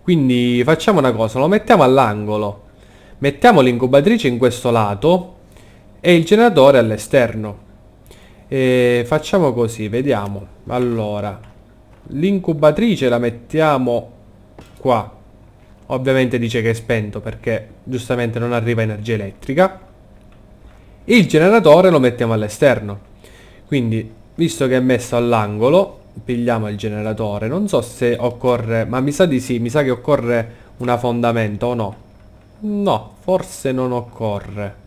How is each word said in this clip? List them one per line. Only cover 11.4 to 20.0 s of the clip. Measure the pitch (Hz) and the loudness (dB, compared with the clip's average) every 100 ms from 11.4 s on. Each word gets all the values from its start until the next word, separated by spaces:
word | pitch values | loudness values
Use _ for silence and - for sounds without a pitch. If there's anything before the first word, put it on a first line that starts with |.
| - - - _ _ - - | -20 -20 -20 _ _ -20 -12
l'incubatrice | 135 180 196 180 151 151 147 233 175 127 | -4 -2 0 -2 2 2 2 0 0 0
la | 120 | 0
mettiamo | 120 117 - 156 156 139 127 120 - - - - _ - - - | -2 -6 -6 0 0 0 0 -4 -6 -20 -20 -20 _ -20 -20 -6
qua. | 131 117 98 - - - - _ - - - | -2 -2 -2 -16 -20 -20 -20 _ -20 -20 -8
Ovviamente | 131 131 131 127 120 | -4 0 0 0 -2
dice | 117 120 | -2 -2
che | 113 | -2
è | |
spento | 113 - 117 104 104 | -4 -4 -4 -4 -10
perché | 110 - - 110 - - - | -12 -10 -6 -6 -8 -20 -10
giustamente | 127 - 123 117 117 | -10 -4 -4 -2 -4
non | 120 | -2
arriva | 120 113 113 | -2 -2 -2
energia | 110 104 110 | -2 -6 -6
elettrica. | 107 101 - - 139 190 - - - | -6 -6 -12 -6 0 0 -2 -20 -20